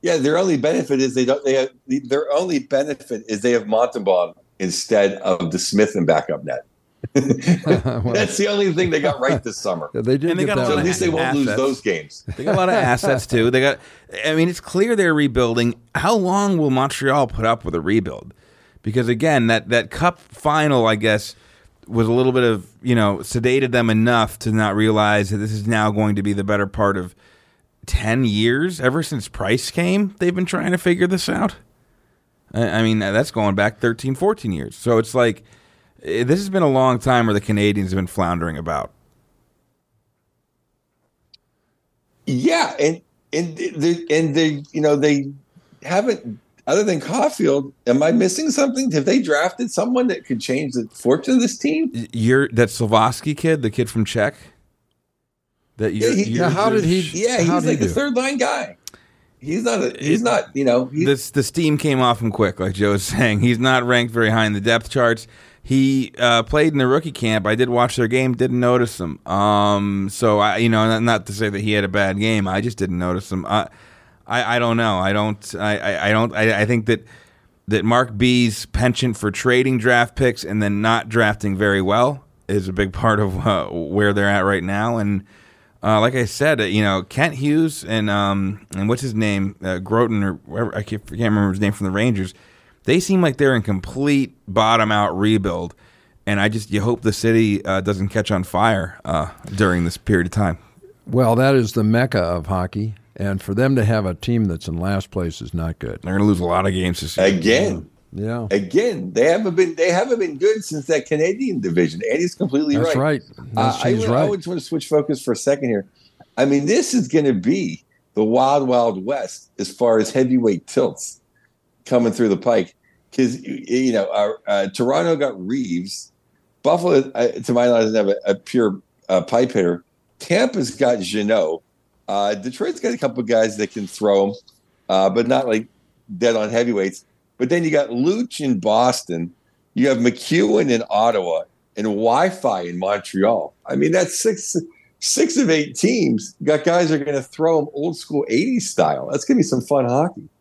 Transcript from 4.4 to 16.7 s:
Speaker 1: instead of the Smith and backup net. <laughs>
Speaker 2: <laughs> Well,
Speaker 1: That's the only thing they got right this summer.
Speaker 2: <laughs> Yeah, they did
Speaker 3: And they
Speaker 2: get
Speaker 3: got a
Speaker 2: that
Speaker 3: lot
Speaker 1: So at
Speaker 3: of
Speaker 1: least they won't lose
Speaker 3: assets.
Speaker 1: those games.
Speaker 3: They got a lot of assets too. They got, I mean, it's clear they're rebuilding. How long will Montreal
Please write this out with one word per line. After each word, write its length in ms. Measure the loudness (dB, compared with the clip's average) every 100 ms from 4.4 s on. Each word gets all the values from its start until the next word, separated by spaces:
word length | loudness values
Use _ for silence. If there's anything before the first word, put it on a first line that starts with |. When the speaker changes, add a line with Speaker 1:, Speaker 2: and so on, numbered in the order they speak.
| _ _
Speaker 1:
instead 540 | -6 -4 0 2 2
of 380 | 0 -2 -2 -2
the 80 | -4
Smith 360 | -2 2 2 2
and 100 | 2
backup 380 | 0 0 -8
net. 220 | -6 -10 -10 _ _ _ -4
<laughs> 20 | -2
Speaker 2:
<laughs> 500 | 0 -2 2 0 2
Well, 480 | 0 0 -4 -2
Speaker 1:
That's 240 | -2 -2 -2
the 100 | -2
only 240 | 0 0
thing 180 | 0 0
they 100 | 0
got 180 | -2 -2
right 220 | -2 -2
this 140 | -4 -8
summer. 320 | -6 -6 -6
Speaker 2:
<laughs> 40 | -6
Yeah, 60 |
they 160 | -2 0
did 120 | 0
Speaker 3:
And 80 | -2
they 60 | -2
Speaker 2:
get 100 | 0
Speaker 3:
got 20 |
a 20 |
Speaker 2:
that 60 | 0
Speaker 3:
lot 20 |
Speaker 1:
So 40 |
at 60 | 0
Speaker 3:
of 60 | 0
Speaker 1:
least 140 | 0
they 100 | -2
won't 260 | -2 -2 0
lose 120 | 0
Speaker 3:
assets. 140 | 0
Speaker 1:
those 200 | -2 -2
games. 420 | -4 -4 -8 -18 -14 -8
Speaker 3:
They 60 |
got 120 | -2 0
a 20 |
lot 120 | 2
of 60 | 0
assets 500 | 0 0 0 -2 0
too. 240 | 0 2
They 100 | 2
got, 200 | 2 -2 -10 -20 _ -8
I 120 | -2 0
mean, 140 | 0
it's 100 | -2
clear 360 | -6 0 0 2
they're 180 | 2 2
rebuilding. 600 | 2 2 0 2 0 -2 _ -4
How 200 | 0 2
long 420 | 2 0 2 2
will 120 |
Montreal 580 | 2